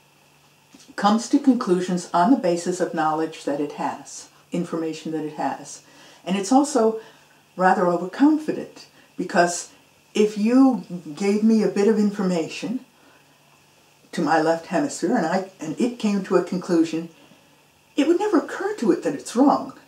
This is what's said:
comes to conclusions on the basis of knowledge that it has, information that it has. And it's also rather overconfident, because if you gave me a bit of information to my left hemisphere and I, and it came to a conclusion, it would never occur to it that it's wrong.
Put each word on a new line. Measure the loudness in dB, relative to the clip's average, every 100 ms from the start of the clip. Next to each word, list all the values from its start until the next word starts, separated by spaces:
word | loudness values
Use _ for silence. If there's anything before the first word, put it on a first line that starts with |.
| _ _ _ _ _ _ _ -20 -18 -2
comes | 2 2 2
to | 2
conclusions | 4 2 2 0 0 -4 -2
on | 2 4
the | 4
basis | 2 0 -2 -2
of | -2
knowledge | -2 -2 0 -4 -6 -6
that | -4
it | -4
has, | -6 -8 -8 -14 -18 -20 _ -8
information | -6 -4 -4 -6 -6 -8
that | -6
it | -8 -6
has. | -6 -8 -12 -20 _ -20 -20 -14 -4
And | -4
it's | 4
also | 4 4 2 2 0 -10 _ _ _ _ 0
rather | 2 2 2
overconfident, | 0 -4 2 4 4 -2 -8 -8 -16 -20 _ _ -10
because | -4 2 2 0 -12 _ _ _ _
if | 0 0 2
you | 2 6 6 4 -6 -12 -12 -4
gave | 0 2
me | 4 4
a | 2
bit | 2 2
of | 2
information | 0 0 -2 -2 -4 -8 -8 -8 -10 _ _ _ _ _ _ _ _ _ _ _ -12
to | -4
my | 0 2
left | 2 -2 -2
hemisphere | -4 -4 -4 -2 0
and | 0
I, | -2 -4 -12
and | -10 -2
it | -2 -2
came | -2 -2 2
to | 0
a |
conclusion, | 0 -6 0 0 2 -2 -8 -16 _ _ _ _ _ _ _ -2
it | 2
would | 2
never | 2 0
occur | 0 -8 -6 -4
to | 0
it | 0
that | -2
it's | -6 -6 2
wrong. | 4 2 -4 -16